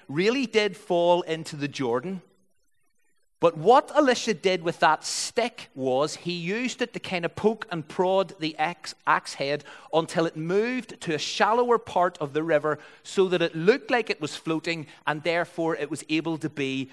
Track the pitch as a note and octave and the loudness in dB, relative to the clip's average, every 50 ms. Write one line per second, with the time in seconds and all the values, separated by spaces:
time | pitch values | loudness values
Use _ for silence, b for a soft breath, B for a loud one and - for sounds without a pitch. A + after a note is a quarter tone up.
0 | B B C#3 E3 F#3+ A3 B3+ C#4 B3+ A3 - G#3+ G#3 G3+ F3+ - - - F3+ E3+ | B B -2 2 2 2 2 2 -2 2 2 2 2 2 -2 -6 -4 0 2 4
1 | E3+ F3 F3 F3 - D#3+ D#3+ D#3+ D#3 - D#3+ C#3+ C#3+ C#3 - - C3+ A#2 A#2 B2+ | 4 4 4 4 2 -2 -6 -6 -6 -10 -8 -6 -6 -6 -4 -4 -2 0 0 -2
2 | B2 F#3 G3 F3+ - _ _ _ _ _ _ _ _ _ _ _ _ _ _ _ | -2 -6 -10 -10 -12 _ _ _ _ _ _ _ _ _ _ _ _ _ _ _
3 | _ _ _ _ _ _ _ - E3 E3+ E3 D#3 D#3 G#3+ B3+ D4 D4 - - D4 | _ _ _ _ _ _ _ 2 2 2 2 4 6 6 6 6 6 4 2 2
4 | D4+ B3+ A#3 - - A3+ G3+ C#3+ - F#3 F#3 F3 D#3+ E3+ D#3 - F3 D#3 D#3 - | 4 4 2 2 0 -2 -4 0 2 0 0 2 -2 -4 -2 2 4 4 4 2
5 | - - - - - - - A#3 A3+ A#3+ - - - - _ C3+ C3 C3 B2+ C3+ | -2 -8 -6 -6 -6 -4 -2 -2 -2 -2 -6 -12 -20 -16 _ -4 -2 0 2 2
6 | D3+ D#3+ - - - F3 F3 F3 E3 F3 G#3 A#3 B3+ A#3 - - B3 A#3 - F#3 | 0 -2 -4 -8 -8 -6 -6 -4 -4 -4 -4 -4 -4 -6 -4 -4 -6 -6 -6 -12
7 | - - F#3+ F3 E3+ E3 - - - G#3+ A3+ - - - F3 E3 D3 - - - | -8 -6 -6 -4 -4 -4 -6 0 0 0 0 0 -8 -8 -8 -8 -8 -8 -2 0
8 | F3+ F#3 F#3+ G3 F#3+ D#3+ - - D#3 D#3 D#3 - D#3 E3+ F3 _ - - - _ | 0 2 2 2 0 0 -4 -6 -6 -6 -2 -2 -4 -4 -4 _ -14 -16 -16 _
9 | - D3 D#3+ F3+ - - - - C#3 C#3 D3 C#3+ B B B B B B - E3 | 0 0 0 0 0 -6 -8 -6 -2 -2 -2 -4 B B B B B B 0 0
10 | E3 - - F3+ E3 E3 - D#3+ D#3+ E3+ F#3 G#3 A3+ B3 B3+ B3+ - - - - | 0 2 0 0 0 0 -2 -6 -4 -2 0 0 0 0 -2 -4 -6 -10 -16 -12
11 | - E3+ D3+ C#3+ - - - - G3+ G#3 A3+ B3 B3 A#3+ A#3 - - - - F#3 | -6 -6 -4 -4 -4 -6 0 2 2 4 4 2 4 2 2 0 0 -2 0 2
12 | F3 F3+ F3+ - D3+ C3+ C3+ D3+ D#3+ E3 D#3 D3 D3 D3+ D3+ D3+ B B B B | 2 2 0 -4 -8 -4 -2 -4 0 2 2 2 2 0 -4 -4 B B B B
13 | B - - G3 F#3 F3 F3+ E3 E3+ D#3+ - D#3+ E3 G3+ C4 C4 - - B3+ A#3+ | B -4 2 2 2 2 2 0 0 0 0 2 4 4 4 4 2 0 0 0
14 | A3+ - - - D3+ C#3+ - - - D#3+ D#3+ D#3 - F3 E3 D#3+ C#3+ B B B | 0 -2 -4 -4 -4 -8 -8 -8 -4 -4 -4 -2 -2 -4 -6 -6 -8 B B B
15 | B D3 D3+ D#3 D3+ F3 E3 F3 E3 - - E3+ E3 D#3+ D#3+ - D3 D#3+ D#3+ - | B -4 -4 -2 0 0 0 0 0 -2 -4 -2 -2 -2 0 -2 -4 -6 -6 -10
16 | - - D#3 D#3+ D#3 E3 D#3+ C#3+ D#3 D3 - C#3+ C#3 C3+ C3+ C3+ C3 B | -4 -2 -2 -2 0 -2 -4 -4 -6 -6 -4 -4 -4 -2 -2 -4 -6 B